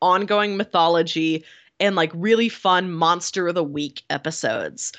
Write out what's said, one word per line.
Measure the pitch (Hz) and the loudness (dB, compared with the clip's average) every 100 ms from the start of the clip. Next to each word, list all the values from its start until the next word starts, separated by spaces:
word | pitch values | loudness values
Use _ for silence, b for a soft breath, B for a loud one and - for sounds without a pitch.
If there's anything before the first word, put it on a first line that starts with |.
ongoing | 180 185 202 208 208 196 | 2 4 4 0 0 -2
mythology | 196 180 165 170 165 165 160 156 - B B - | -2 2 4 4 0 0 -2 -2 -6 B B -2
and, | 202 190 | 0 2
like, | 160 | 0
really | 165 202 226 233 | -2 0 2 2
fun | - 190 180 185 | 0 0 2 0
Monster | 165 170 175 - 196 175 | 0 2 2 -2 -4 -2
of | 175 | -2
the | |
Week | 151 147 147 - - | -2 -4 -10 -10 -8
episodes. | 147 156 165 120 110 80 - - | -6 -6 -4 -4 -4 -6 -10 -14